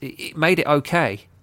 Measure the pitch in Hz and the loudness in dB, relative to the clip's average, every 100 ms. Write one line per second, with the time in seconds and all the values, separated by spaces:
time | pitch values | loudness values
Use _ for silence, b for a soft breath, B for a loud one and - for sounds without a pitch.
0 | 135 - - 156 160 175 - 147 - 175 | -14 -14 -12 0 2 2 2 2 2 0
1 | 131 101 - _ | 0 -4 -12 _